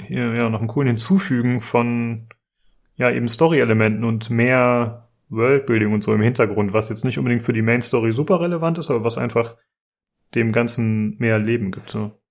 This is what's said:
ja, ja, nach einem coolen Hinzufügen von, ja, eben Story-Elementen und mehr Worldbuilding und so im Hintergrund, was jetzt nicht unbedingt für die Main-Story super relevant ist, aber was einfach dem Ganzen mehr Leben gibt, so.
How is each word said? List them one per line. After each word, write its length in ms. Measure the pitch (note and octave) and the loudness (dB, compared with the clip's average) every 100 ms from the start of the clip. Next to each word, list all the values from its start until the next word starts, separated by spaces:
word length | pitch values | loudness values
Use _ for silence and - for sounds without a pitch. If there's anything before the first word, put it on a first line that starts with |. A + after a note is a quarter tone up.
| G2+ | -8
ja, 240 | B2+ A#2+ | -4 -2
ja, 160 | A#2 A#2 | 0 0
nach 120 | G#2+ | -2
einem 80 | A2+ | -2
coolen 200 | C#3+ C3 | 0 0
Hinzufügen 720 | A2+ - F#3+ F#3+ B2 A#2+ B2 | 0 2 0 2 0 0 -2
von, 680 | - A#2+ A#2+ A#2+ A#2 A2+ A2+ _ _ _ _ _ _ - | -2 0 0 -2 -4 -6 -12 _ _ _ _ _ _ -2
ja, 140 | B2 | 0
eben 180 | B2 A#2+ | 0 -2
Story-Elementen 760 | - E3 D3+ A#2+ A2 A2 G#2+ | 2 2 4 4 4 2 0
und 260 | A#2 A2+ A2+ | -2 -4 -2
mehr 800 | A#2 B2 B2+ B2 A#2+ A#2 A2+ _ _ - | 0 2 4 4 2 -2 -6 _ _ -8
Worldbuilding 640 | A2 B2 C#3 C#3 A2 G#2 | 0 2 2 2 2 2
und 100 | G#2+ | 0
so 120 | A2 | 2
im 80 | G#2+ | 2
Hintergrund, 500 | A2+ B2+ G#2+ G2+ G2+ | 2 2 2 2 0
was 160 | G#2+ A2 | 0 -2
jetzt 160 | - | -4
nicht 140 | B2+ C#3 | -4 -2
unbedingt 240 | B2+ A#2+ | 0 0
für 100 | - | 0
die 100 | A2+ | 0
Main-Story 480 | A2 A#2+ - B2 A2+ | 2 0 0 0 0
super 280 | A#2 D3+ F3+ | 0 0 0
relevant 380 | F3 E3+ E3 E3+ | 0 -2 -2 -2
ist, 120 | - | -2
aber 140 | A#2+ | -2
was 140 | A2+ B2+ | -2 -2
einfach 380 | B2 A#2+ A#2 - _ _ _ _ _ _ _ | -2 -2 -2 -8 _ _ _ _ _ _ _
dem 160 | A#2+ A2+ | -2 0
Ganzen 640 | A#2 A#2+ A#2+ A2 A2 G#2+ - | 0 0 -2 -2 0 -2 -2
mehr 200 | A#2 A2 | 0 0
Leben 320 | G#2+ A#2+ F#3 | 0 -2 -4
gibt, 180 | - - | -8 -10
so. 220 | A2 G#2+ - _ | -8 -8 -10 _